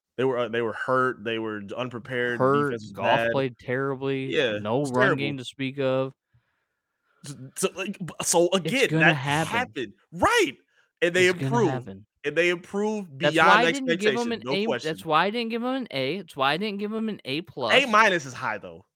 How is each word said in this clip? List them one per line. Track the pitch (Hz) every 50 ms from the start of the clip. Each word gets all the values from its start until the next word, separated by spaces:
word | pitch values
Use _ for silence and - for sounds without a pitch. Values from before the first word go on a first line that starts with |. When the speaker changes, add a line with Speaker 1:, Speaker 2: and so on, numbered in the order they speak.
| _ _ _
Speaker 1:
They | - 127
were, | 131 127 120
uh, | 120 110
they | 113 117 117
were | 110 98
hurt. | - - - 127 127 127 127 - - 104
They | 117 113 113
were | 110 110 107 107 101 98 110
unprepared. | 117 123 123 117 117 - - 131 123 123 123 120 113
Speaker 2:
Hurt, | 127 131 139 143 147 143
Speaker 1:
Defense | 123 113 107
was | 104 101
Speaker 2:
Goff | 98 95
Speaker 1:
bad. | 107 - 117 117 117 117
Speaker 2:
played | 135 135 131 117 -
terribly. | - - 123 135 139 139 135 131 135 135 139 135 135 135 -
Speaker 1:
Yeah, | 156 135 117 104 104
Speaker 2:
No | 101 107 117 139 147
Speaker 1:
it's | 135
Speaker 2:
run | 123 127 127
Speaker 1:
terrible. | 135 151 135
Speaker 2:
game | 139 139 143 131
to | 120
speak | - - - 135 131 135 139
of. | 135 131 131 131 131 135 - _ _ _ _ _ _ _ _ _ _ _ _ _ _ _ _ _ _ _ _ _ -
Speaker 1:
S-, | - 139 127 131 135 -
so, | - 190 185 -
like, | 170 190 208 190 -
b-, | 180 143 - - -
so | - - 170 175 175 190
Speaker 2:
It's | 190 156
Speaker 1:
again, | 156 240 143 151 156
Speaker 2:
gonna | 151 160 156
Speaker 1:
that | 165 165
Speaker 2:
happen. | 139 131 143 143 156 165 160 208 233
Speaker 1:
happened. | 254 - - 143 117 101 - _ _ _ 156
Right. | 175 262 392 466 480 370 143 117 - _ _ _ _ _ _ _ _ 165
And | 175 170
they | 185 185 180
Speaker 2:
It's | 185 175
gonna | 143
Speaker 1:
improved. | 135 139 160 139 135
Speaker 2:
happen. | 131 131 127 95 98 98 107 _ _ _ -
Speaker 1:
And | 147 147
they | 165 175 175
improved | 180 175 180 - - 202 208 214 220 208 196 165 135 131
Speaker 2:
That's | 139 147 156
Speaker 1:
beyond | 160 160 170
Speaker 2:
why | 196
I | 220 240 254 262
didn't | 277 262
give | 247 240 185 208 214 214
Speaker 1:
expectation. | 240 240 233
Speaker 2:
them | 233
an | 208 -
Speaker 1:
No | 123 143
Speaker 2:
A. | 196 214
Speaker 1:
question. | 226 131 120 - 156
Speaker 2:
That's | 160 - -
why | 165 151 156 175
I | 202
didn't | 214 240 233 226
give | 233 233 240
them | 254 262
an | 269 240 -
A. | - 135 131 131 165
It's | 202 - - -
why | 135 131 135 147
I | 170
didn't | 208 220 196 202
give | 208 208
them | 220 220 226 220
an | 196 - -
A | - 135 160
plus. | 190 - - 151 123 110 214
Speaker 1:
A | 254 277
minus | 247 214 208 220 208 185 170 139
is | 135 123
high, | 117 127 120 107 101
though. | 95 90 82 87 - _ _